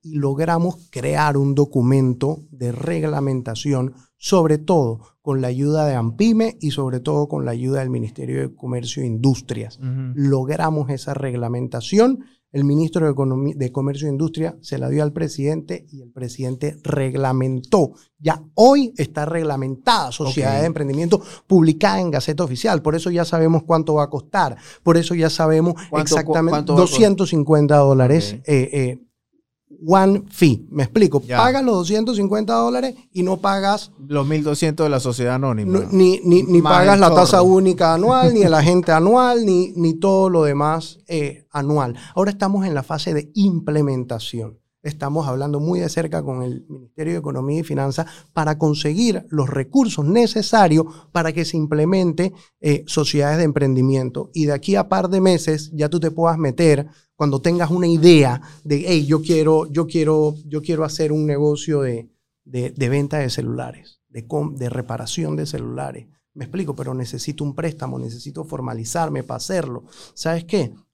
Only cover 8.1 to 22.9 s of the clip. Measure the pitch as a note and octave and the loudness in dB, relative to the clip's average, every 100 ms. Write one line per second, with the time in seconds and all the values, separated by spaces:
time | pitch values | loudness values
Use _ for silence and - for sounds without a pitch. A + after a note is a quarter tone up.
8.1 | C3 B2+ C3 C3+ C3 B2+ B2 A#2+ - B2+ | -10 -8 -6 -8 -10 -8 -8 -8 -8 -6
9.1 | A2+ C3+ B2 - A#2+ A2 - C3 C3 C3 | 0 0 0 -4 -10 -10 -12 -8 -8 -8
10.1 | C3 C#3 C3+ C3 D3+ D#3+ D#3 C3+ C3+ - | -2 0 0 -2 -4 -2 -2 -4 -6 -8
11.1 | C#3 C3+ B2 A#2 B2 B2+ B2 - G3 A#3+ | -8 -6 -6 -4 -6 -6 -8 -2 2 2
12.1 | C4 - _ _ C#3 C#3 C#3+ D#3+ E3 D#3 | 2 -8 _ _ -2 0 2 0 0 0
13.1 | C3+ C3+ C3 C#3 D#3 B2+ B2+ C#3 C#3 D3+ | 0 -2 0 -4 -4 -6 -4 -4 -4 -4
14.1 | C#3 D#3+ D#3+ D#3+ E3 - C#3 C3 C#3 D3+ | -2 -4 -4 -8 -8 -12 -8 -2 0 -2
15.1 | D3 D#3+ - C#3 D#3+ D#3 F3 - C#3 B2 | -2 -6 -4 -4 -4 -6 -12 -12 -20 -20
16.1 | B2+ B2 - B2+ B2+ D3 D3+ D3 C#3+ C3+ | -14 -14 -8 -8 -6 -8 -8 -6 -4 -2
17.1 | C3 C3+ C3 C3 C3 B2+ G3+ D3 - _ | -2 -2 0 -2 -4 0 2 2 -4 _
18.1 | _ D3+ D#3 - - A#3 C#4+ B3 - D3 | _ -4 -4 -4 6 8 8 2 -4 -6
19.1 | - D3+ E3 D#3+ C3+ C3+ C3 - A3+ C#3+ | -4 -4 -4 -2 -4 -4 -4 0 0 0
20.1 | B2 C#3+ C3 C3+ C3+ D#3+ D#3 C#3 C#3 E3+ | -6 -4 -2 -2 0 -2 -2 -4 -4 0
21.1 | F#3+ - - _ F#3+ D#3+ D#3 G3+ G3 F3 | 0 -2 -20 _ 4 4 2 0 0 -2
22.1 | C#3+ B2+ D3+ E3+ B2+ A3 F3 D3+ | -2 -4 -4 -4 -2 -2 0 0